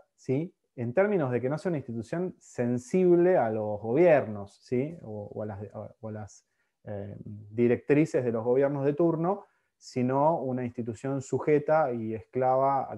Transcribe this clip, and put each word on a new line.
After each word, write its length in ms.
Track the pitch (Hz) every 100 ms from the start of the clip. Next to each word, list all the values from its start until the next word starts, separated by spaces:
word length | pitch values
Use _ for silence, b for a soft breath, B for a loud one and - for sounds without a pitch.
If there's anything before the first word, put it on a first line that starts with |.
| _ _
¿sí? 380 | - 131 180 _ _ -
En 160 | 117
términos 360 | 180 208 196 131
de 120 | 123
que 80 | 127
no 80 | 156
sea 140 | 185
una 80 | 151
institución 560 | 123 117 110 170 180 -
sensible 960 | - - 120 123 - 185 180 170 175 175
a 140 | 113
los 320 | 110 107 104
gobiernos, 760 | 110 135 175 143 107 104 98 _
¿sí? 360 | - 123 151 165
O, 260 | 110 104 104
o 100 | -
a 20 | 107
las, 140 | 98 104 107 107 _
o 80 | 110
a 40 |
las, 320 | 107 104 - _ _ _ _
eh, 320 | 107 101 101 110
directrices 1040 | 113 104 104 113 120 120 - 143 156 147 123
de 60 |
los 120 | 113
gobiernos 420 | 117 131 139 143 139
de 80 |
turno, 520 | 147 170 160 170 202 B B B B
sino 600 | - 127 123 135 151 123
una 260 | 131 127 120
institución 560 | 123 117 113 135 139
sujeta 720 | - 131 - 147 147 156 139
y 240 | 120 110 110
esclava 760 | - 127 127 131 135 135 113